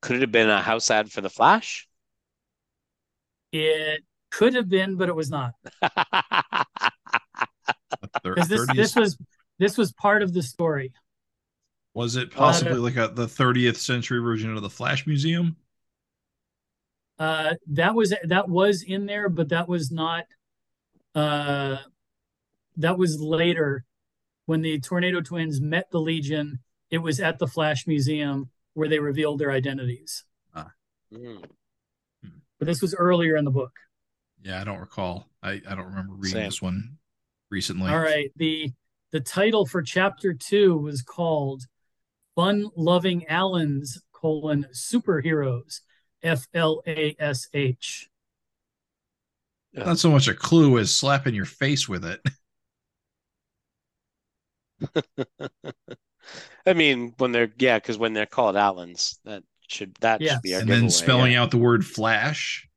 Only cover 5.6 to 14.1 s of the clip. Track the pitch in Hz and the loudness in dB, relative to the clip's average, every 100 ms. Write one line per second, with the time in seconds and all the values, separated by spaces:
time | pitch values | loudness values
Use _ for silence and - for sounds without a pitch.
5.6 | - _ - - - 269 - - - - | -20 _ -2 -2 0 -2 0 -2 -2 -4
6.6 | - - - _ - - _ - - _ | -4 -2 -4 _ -4 -4 _ -8 -8 _
7.6 | - - _ - 104 - 90 95 170 214 | -6 -6 _ -10 -8 -8 -4 0 2 2
8.6 | 123 131 139 - 214 151 - _ _ _ | 2 2 2 4 2 0 -14 _ _ _
9.6 | 196 202 196 - 208 208 196 175 135 - | 0 2 -2 2 2 2 2 -2 -4 -2
10.6 | 165 147 131 _ _ _ _ _ _ _ | -2 -2 -6 _ _ _ _ _ _ _
11.6 | _ _ _ - 120 123 123 - 139 170 | _ _ _ -6 -4 -4 -6 4 4 4
12.6 | 165 135 120 123 113 117 117 - 127 123 | 2 0 0 0 -2 -2 -6 2 4 6
13.6 | 123 113 - 123 117 | 4 2 -2 -2 0